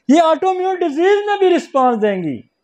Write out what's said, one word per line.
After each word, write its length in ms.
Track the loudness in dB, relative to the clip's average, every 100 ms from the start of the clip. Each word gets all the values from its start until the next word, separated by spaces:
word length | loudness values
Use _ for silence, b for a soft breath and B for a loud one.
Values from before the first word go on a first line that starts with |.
| 2
ये 100 | 4
autoimmune 600 | 4 2 -2 -2 -4 -2
disease 480 | -4 0 0 0 0
में 120 | 0
भी 100 | 2
response 500 | 0 -2 0 0 0
देंगी, 500 | -2 -2 -6 -8 -12 _